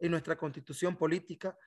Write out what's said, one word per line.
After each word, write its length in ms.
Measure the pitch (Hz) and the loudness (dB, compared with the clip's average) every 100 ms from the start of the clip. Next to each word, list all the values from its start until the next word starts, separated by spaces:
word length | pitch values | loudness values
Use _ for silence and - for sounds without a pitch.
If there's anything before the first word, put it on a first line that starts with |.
en 100 | 170 | 0
nuestra 260 | 165 - 160 | 2 0 -2
constitución 600 | 156 139 - 135 180 175 | -2 -6 -10 -2 0 2
política, 600 | 156 180 - 165 190 - | 2 2 -2 -6 -6 -6